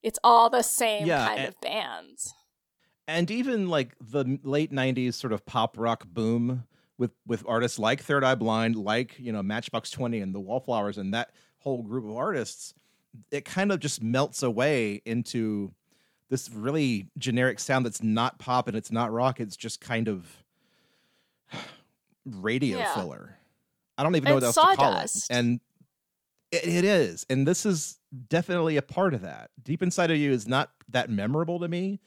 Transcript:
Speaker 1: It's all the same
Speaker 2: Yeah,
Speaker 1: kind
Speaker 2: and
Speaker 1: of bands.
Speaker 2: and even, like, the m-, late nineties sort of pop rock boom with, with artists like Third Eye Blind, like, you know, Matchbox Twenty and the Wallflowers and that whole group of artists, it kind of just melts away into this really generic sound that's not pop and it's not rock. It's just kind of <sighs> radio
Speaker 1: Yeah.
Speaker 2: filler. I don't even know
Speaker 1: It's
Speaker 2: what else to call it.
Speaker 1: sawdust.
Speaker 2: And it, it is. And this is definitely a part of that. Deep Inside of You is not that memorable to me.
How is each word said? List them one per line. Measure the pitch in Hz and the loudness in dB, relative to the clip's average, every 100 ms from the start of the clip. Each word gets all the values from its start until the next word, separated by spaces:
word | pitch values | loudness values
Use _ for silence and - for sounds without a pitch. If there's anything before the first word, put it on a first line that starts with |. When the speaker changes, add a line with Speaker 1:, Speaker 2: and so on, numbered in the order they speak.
Speaker 1:
It's | 220 - | -6 2
all | 240 233 233 | 6 8 8
the | 247 | 4
same | 226 - 233 214 165 | 2 0 0 0 2
Speaker 2:
Yeah, | 151 110 | 2 2
Speaker 1:
kind | 107 | 0
Speaker 2:
and | 131 | -6
Speaker 1:
of | - | -6
bands. | - 208 175 92 80 - - - _ _ _ _ _ _ - | -6 -6 -6 -10 -16 -14 -14 -14 _ _ _ _ _ _ -4
Speaker 2:
and | 165 170 | -2 0
even, | 226 262 233 185 | 0 0 0 2
like, | 156 120 _ | 0 0 _
the | 113 139 127 | -6 -2 0
m-, | - | -2
late | 139 143 156 | -2 -2 0
nineties | 135 131 131 127 - | 0 0 0 -2 -4
sort | 127 | -4
of | 107 - | -4 -2
pop | 123 113 - | -2 -2 0
rock | 113 113 92 | -2 -2 -6
boom | 87 110 117 120 127 120 _ _ - | -4 0 0 0 -4 -8 _ _ -6
with, | 120 _ - | -6 _ -6
with | 117 - | -6 0
artists | 113 120 - | 0 0 0
like | 110 143 | 0 0
Third | - 143 | 0 2
Eye | 131 127 | 4 2
Blind, | 113 110 113 113 | 2 2 0 0
like, | 101 113 123 - | 0 -2 -2 -10
you | 123 | -8
know, | 107 | -6
Matchbox | 98 110 - 117 - | -4 -4 -4 -6 -6
Twenty | - 123 117 | -6 -4 -4
and | 95 98 | -6 -8
the | |
Wallflowers | 95 127 131 117 104 101 | -6 -6 -2 -2 -2 -4
and | 98 | -4
that | 110 - _ _ _ | -4 -6 _ _ _
whole | 139 123 | -6 -6
group | 107 127 107 | -6 -8 -6
of | 113 | -4
artists, | 170 160 107 - - _ _ _ _ 110 - | -4 -2 -6 -10 -18 _ _ _ _ -20 -8
it | 143 - | -8 -4
kind | 185 202 | -2 0
of | 185 | 0
just | 143 - | -2 -4
melts | 113 127 143 - | 0 0 0 0
away | 131 107 139 139 107 101 - | -2 2 2 2 0 -4 -4
into | 120 117 120 110 104 98 - _ _ _ _ _ | -4 -4 -4 -2 -2 -6 -12 _ _ _ _ _
this | 135 - | -4 -4
really | 113 117 156 139 110 95 - | -8 -4 0 0 0 -4 -8
generic | 127 120 127 - | -2 2 2 0
sound | - 131 120 | 0 0 0
that's | - | -2
not | 113 110 120 - | 0 2 0 -2
pop | - 123 123 | 0 0 0
and | 110 | -6
it's | - | -4
not | 113 117 | -2 -2
rock. | 113 131 127 | 0 0 0
It's | 110 - | -8 -10
just | 113 - | -12 -12
kind | - 113 110 | -4 -2 -2
of | 95 85 - _ _ _ _ _ _ _ _ _ _ _ | -4 -8 -20 _ _ _ _ _ _ _ _ _ _ _
<sighs> | - - - _ _ _ _ - | -14 -14 -20 _ _ _ _ -14
radio | 101 104 123 135 98 | -6 -2 0 0 0
Speaker 1:
Yeah. | 208 139 | -2 -4
Speaker 2:
filler. | 87 58 - - _ _ _ _ _ - | -6 -10 -18 -20 _ _ _ _ _ -2
I | |
don't | 147 175 | 2 2
even | 139 | 4
know | 135 | 4
Speaker 1:
It's | 123 196 | 6 6
Speaker 2:
what | 339 | 6
else | |
to | 381 | 6
call | 139 | 4
it. | 90 - | 2 -2
Speaker 1:
sawdust. | - - | -6 0
Speaker 2:
And | 123 120 120 _ _ _ _ _ _ _ _ _ | 2 2 0 _ _ _ _ _ _ _ _ _
it, | 170 170 | -2 2
it | 175 | 4
is. | 190 196 113 82 - | 6 6 4 0 -2
And | 131 139 | 2 4
this | 180 214 | 2 2
is | 170 - - _ 131 123 | 0 -2 -12 _ -18 -2
definitely | 165 175 175 160 151 | 0 2 0 2 0
a | |
part | - - 190 | -2 0 0
of | 127 | 0
that. | 90 58 57 - | -6 -14 -18 -18
Deep | 127 147 | -6 -2
Inside | 180 180 170 | 0 2 2
of | 156 | 4
You | 143 | 4
is | 127 104 | 2 2
not | 131 143 _ - | 0 0 _ -4
that | 123 123 | -2 0
memorable | 104 107 147 165 175 | -2 0 0 -2 -4
to | 170 | -4
me. | 175 190 196 | -4 -4 -6